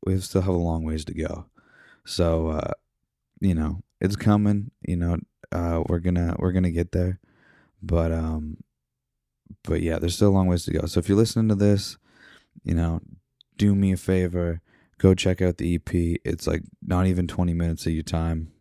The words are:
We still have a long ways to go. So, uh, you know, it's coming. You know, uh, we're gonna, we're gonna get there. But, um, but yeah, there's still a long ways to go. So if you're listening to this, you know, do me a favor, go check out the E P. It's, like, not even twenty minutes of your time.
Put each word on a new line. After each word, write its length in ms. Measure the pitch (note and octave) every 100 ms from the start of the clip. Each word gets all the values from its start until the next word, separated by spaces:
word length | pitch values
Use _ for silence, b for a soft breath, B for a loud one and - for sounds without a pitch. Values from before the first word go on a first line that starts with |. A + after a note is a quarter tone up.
We 140 | - F#2
still 240 | F#2 G2
have 120 | F#2+
a 20 | F2+
long 240 | E2+ E2
ways 220 | D#2+ D#2
to 100 | D#2
go. 320 | E2 D#2 D#2+ E2 b b b b b
So, 440 | - - E2+ E2 D#2+
uh, 240 | D#2 - - _ _ _ _ _ _
you 140 | G2
know, 280 | E2 D#2 E2 - _
it's 160 | F#2+ G2+
coming. 560 | A2 G#2 G#2 G2+ G#2 _
You 140 | - F2
know, 200 | E2+ F2 - _ -
uh, 320 | E2+ E2+ E2 -
we're 120 | F2
gonna, 340 | F2 F2 E2+ E2+
we're 100 | F#2
gonna 200 | F#2 F2+
get 180 | E2 F2
there. 300 | F2+ F2+ F#2 b b b b b _
But, 300 | F#2+ E2+ E2
um, 460 | E2 D#2+ D#2 D#2 D#2 - _ _ _ _ _ _ _ _ -
but 200 | - E2
yeah, 160 | E2 E2
there's 160 | F2+ F2
still 140 | G2+
a 20 |
long 140 | F#2+ F#2
ways 160 | F2
to 80 | -
go. 140 | D#2 -
So 120 | -
if 100 | E2+
you're 80 | G2
listening 300 | A2+ - A2
to 40 |
this, 420 | G2+ G2+ G2+ F#2+ - b b b b b -
you 100 | -
know, 260 | E2 E2 E2 - - _ _ _ _
do 180 | G#2 G2
me 160 | G2
a 40 | F#2+
favor, 640 | - F#2 F#2 F2 F2 E2 b b b _
go 160 | F#2+
check 260 | F#2 - F2+
out 160 | F#2 E2+
the 100 | F2
E 100 | F2
P. 400 | - F#2 E2+ E2+
It's, 220 | - D#2+ -
like, 140 | E2 - -
not 220 | - F#2 F#2
even 200 | F2+ F2
twenty 260 | - F2
minutes 320 | E2+ E2+ E2 -
of 60 |
your 100 | D#2+
time. 480 | D#2 E2+ E2 E2 D#2+ _